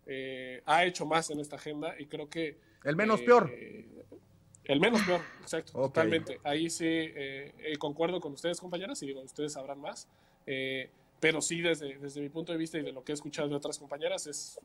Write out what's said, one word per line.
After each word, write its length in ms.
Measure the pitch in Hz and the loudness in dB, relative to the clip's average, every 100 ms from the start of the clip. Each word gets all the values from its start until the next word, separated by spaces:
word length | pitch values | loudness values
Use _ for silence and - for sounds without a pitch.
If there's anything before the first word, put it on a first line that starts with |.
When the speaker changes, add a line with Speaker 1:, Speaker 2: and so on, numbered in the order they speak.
| - | -10
Speaker 1:
eh, 560 | 135 131 131 127 127 - | -8 -6 -8 -10 -6 4
ha 200 | 160 180 | 6 6
hecho 200 | 175 151 | 2 2
más 240 | 160 160 | 2 2
en 120 | 151 | -4
esta 160 | 147 139 | -6 -8
agenda 360 | 151 147 160 160 | -8 -6 -6 -6
y 60 | 143 | -10
creo 240 | 156 147 | -10 -6
que, 280 | 160 156 - _ _ 139 | -4 -4 -6 _ _ -2
Speaker 2:
El 100 | 160 | 2
menos 240 | 214 214 | 4 6
Speaker 1:
eh, 40 | 240 | 8
Speaker 2:
peor. 260 | 240 156 - - - - - - - - - - - | 8 8 0 -12 -14 -16 -20 -20 -20 -20 -20 -20 -10
Speaker 1:
el 160 | - 143 | 2 4
menos 220 | 208 226 | 6 6
peor, 160 | 180 175 - - | 4 2 -2 -14
exacto, 320 | - 160 - | -6 -6 -4
Speaker 2:
Ok. 140 | 123 135 | 0 2
Speaker 1:
totalmente. 460 | 160 160 160 151 127 | 4 4 4 0 -4
Ahí 260 | 147 151 165 | -2 0 0
sí, 160 | - 165 | 0 2
eh, 680 | 165 160 147 139 135 143 - | 2 0 -4 -8 -8 -12 -10
eh, 180 | 156 147 | -6 -2
concuerdo 440 | 151 147 170 180 | -2 0 0 0
con 100 | 160 | -4
ustedes, 300 | 143 175 175 | -4 -2 -2
compañeras, 420 | 185 175 202 277 | -4 -6 -6 -6
y 40 | 139 | -8
digo, 140 | 135 | -8
ustedes 320 | 131 - 151 | -10 -6 -6
sabrán 280 | 147 135 139 | -6 -8 -10
más. 260 | 156 233 - _ _ _ - | -10 -12 -16 _ _ _ -6
Eh, 420 | 135 131 131 127 _ _ _ 160 | -4 -2 -4 -8 _ _ _ 2
pero 160 | 156 | 2
sí 180 | - 170 | 0 0
desde, 380 | 170 156 143 139 | 2 0 -2 -8
desde 240 | 143 143 | -8 -6
mi 80 | 143 | -6
punto 220 | 160 165 | -6 -4
de 60 | 165 | -2
vista 180 | 160 165 | -2 -4
y 60 | |
de 80 | 131 | -4
lo 120 | 127 | -6
que 80 | 135 | -6
he 40 | 147 | -6
escuchado 340 | 160 165 147 | -4 -2 0
de 60 | 143 | 0
otras 240 | 147 147 | -4 -8
compañeras, 480 | 143 143 165 190 151 | -10 -4 -2 -2 -4
es, 320 | 139 - - | -10 -10 -14